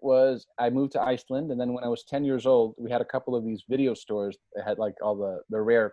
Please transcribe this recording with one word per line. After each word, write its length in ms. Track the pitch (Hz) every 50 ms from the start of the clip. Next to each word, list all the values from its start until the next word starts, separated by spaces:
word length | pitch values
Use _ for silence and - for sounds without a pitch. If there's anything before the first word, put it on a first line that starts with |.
| -
was, 420 | 135 131 127 131 135 131 113 - _ _ -
I 100 | 120 120
moved 220 | 123 135 139 135
to 100 | - 143
Iceland. 480 | - 127 127 120 - _ 131 135 160 156
And 100 | 127 120
then 140 | 123 123 123
when 100 | 123 123
I 40 |
was 160 | 120 120 - -
ten 200 | - 139 143 143
years 220 | 139 135 123 113
old, 300 | 131 131 120 113 110 113
we 140 | - 117 117
had 100 | 123 135
a 40 | 123
couple 300 | - - 131 - - 127
of 80 | 120 113
these 200 | 113 110 98 -
video 280 | - 127 131 139 127 113
stores 420 | - - - 107 104 101 101 95 - _ _ -
that 100 | 104 101
had, 140 | 107 101
like, 160 | 95 110 104 98 -
all 140 | - 107 104
the, 260 | 101 101 98 92 - - _
the 100 | 110 107
rare 320 | 107 113 117 117 110 104